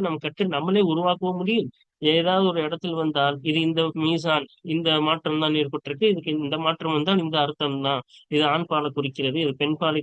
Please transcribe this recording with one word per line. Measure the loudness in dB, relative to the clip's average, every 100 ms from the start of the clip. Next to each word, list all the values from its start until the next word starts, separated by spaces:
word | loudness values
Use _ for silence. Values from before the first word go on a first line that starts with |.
| -2
நாம் | -2
கற்று | -4 -2 -2
நம்மளே | 0 0 2 4
உருவாக்கவும் | 2 2 0 -2 -2
முடியும். | 0 0 -2 -6 _ -2 2
ஏதாவது | 4 4 4 2
ஒரு | 2 -2
இடத்தில் | -4 -4 -2
வந்தால் | -2 2 0 0 -2
இது | 0 2
இந்த | 2 0 0
மீசான், | 0 0 2 0 -2 _ -6
இந்த | -2 0 2 2
மாற்றம் | 0 -2 0
தான் | 0 0
ஏற்பட்டிருக்கு, | 0 -4 -6 0 0
இதுக்கு | 0 -2 -4
இந்த | -2 -2
மாற்றம் | -2 -2 0 0
வந்தால் | 2 2
இந்த | 2 0
அர்த்தம் | 0 -2 -2 -2 -2
தான். | -2 -4 -16 -4
இது | 0 2
ஆண் | 0 0
பாலை | -2 -2 -2
குறிக்கிறது, | -4 -2 -2 0
இது | -2 0
பெண் | -2 0
பாலை | 0 -2